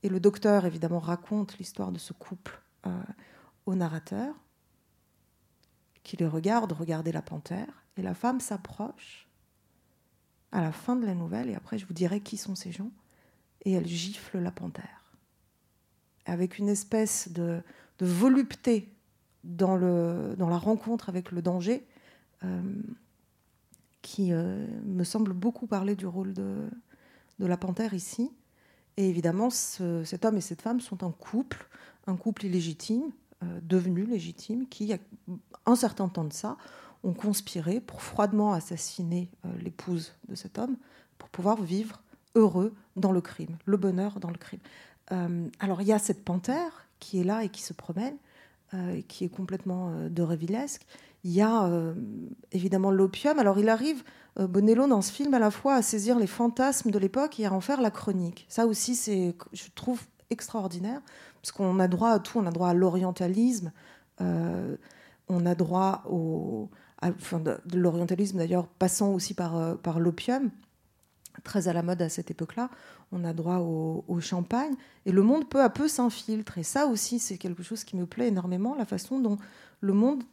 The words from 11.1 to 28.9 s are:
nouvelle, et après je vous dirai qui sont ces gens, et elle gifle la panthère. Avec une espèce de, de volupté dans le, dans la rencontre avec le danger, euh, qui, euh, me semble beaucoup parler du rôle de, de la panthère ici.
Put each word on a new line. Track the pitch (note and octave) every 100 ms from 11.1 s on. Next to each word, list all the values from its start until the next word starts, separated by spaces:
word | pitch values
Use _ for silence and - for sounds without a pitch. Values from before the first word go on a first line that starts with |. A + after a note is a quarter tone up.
| F3+
nouvelle, | E3 G3 B3
et | F#3+
après | - A3
je | F#3+
vous | E3+
dirai | F3 G#3
qui | G3+ G#3
sont | -
ces | F#3 F3+
gens, | F3 G#3 - _ _ _ _ _ _ -
et |
elle | F#3 E3+
gifle | E3+ F3 G#3 - F#3+
la | F3
panthère. | F3 F3 - - - _ _ _ _ _ _ _ _ _ _ _ _ -
Avec | F3 F3+ F3+
une | G3+
espèce | G3+ - A3 G#3+ - -
de, | E3+ E3+ E3+ - - - _
de | F#3
volupté | F3 B3 C4 C4+ - - A3+ - - _ _ _ _
dans | E3+ E3+ F#3 F#3
le, | F3+ F3 E3+ F3 D#3 F#3+
dans | F3
la | F3
rencontre | G3 A3 A3+ A#3 -
avec | F3+ F3+
le | F3
danger, | F3 F3+ F3 B3+ - - - - _ _ F#3
euh, | F3+ F#3 G3+ G#3+ A#3 _ _ _ _ _ _ _ _ _ _
qui, | - - F#3+
euh, | E3 F3 F#3+ G#3 A3 G#3+
me | F#3
semble | F3 A3+ G#3+
beaucoup | F3+ G#3 A#3+ A3+
parler | G3+ G3 G3+
du | F#3
rôle | F3 F#3+
de, | F#3+ G3 G3 G#3+ A#3+ _ _ _ _ _ _
de | F#3+
la | F3+
panthère | F#3 F3+ A3+
ici. | F#3+ - - B3+ - _ _ _ _ _